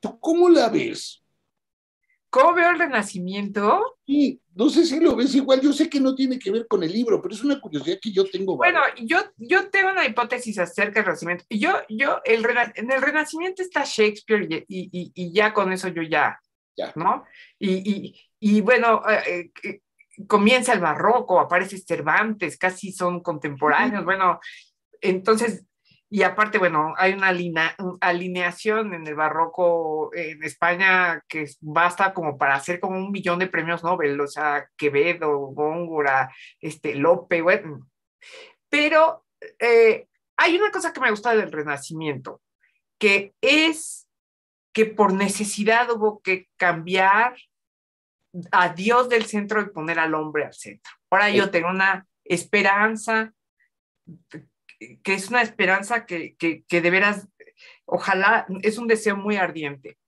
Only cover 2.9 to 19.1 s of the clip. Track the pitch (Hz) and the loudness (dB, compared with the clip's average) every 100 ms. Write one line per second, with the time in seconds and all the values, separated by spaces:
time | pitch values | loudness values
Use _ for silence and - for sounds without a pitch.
2.9 | 240 196 190 180 202 202 202 208 330 453 | 0 -4 -8 -8 -6 -6 -2 2 2 0
3.9 | - - 285 269 - _ 175 262 226 339 | -6 -2 2 2 0 _ 0 2 4 2
4.9 | 269 320 226 262 277 262 262 277 - 311 | 4 2 4 2 2 4 4 4 0 0
5.9 | 285 262 262 262 254 196 220 226 202 165 | 2 0 0 -2 -2 -4 -4 -2 -2 0
6.9 | 196 240 196 180 202 262 277 214 151 135 | -2 0 0 -2 -4 -2 -2 -4 -8 -4
7.9 | 190 226 190 190 190 190 151 349 339 277 | -6 -4 0 0 -2 -4 0 2 2 0
8.9 | - 226 349 415 _ 233 370 392 392 381 | -2 -2 -2 -2 _ 0 0 2 0 0
9.9 | 381 294 220 233 247 240 202 175 - 208 | 0 -2 -2 -4 -4 -6 -4 -4 -2 -2
10.9 | 214 214 165 170 175 - 214 302 392 - | 0 -2 -2 -4 -8 -6 -2 0 0 -4
11.9 | 220 277 - - 226 226 240 233 - 220 | -4 -2 -2 2 2 2 0 -2 -4 -2
12.9 | 262 277 302 302 311 359 370 370 311 214 | 0 0 0 -2 -6 -8 -6 -6 -4 -4
13.9 | - 214 208 - 214 170 160 - 185 180 | 0 0 0 -2 -2 0 -6 -8 -12 -10
14.9 | 180 175 - 175 175 214 214 190 185 185 | -10 -10 -10 -4 0 2 2 0 -2 -4
15.9 | 170 160 156 127 - _ _ _ - - | -6 -2 0 0 -2 _ _ _ -10 -10
16.9 | - 170 262 - - - _ 196 185 196 | -4 -2 -2 -6 -20 -20 _ -2 -2 -2
17.9 | 190 - _ _ _ 208 214 208 247 233 | -4 -6 _ _ _ 2 4 6 4 6
18.9 | 220 202 | 2 2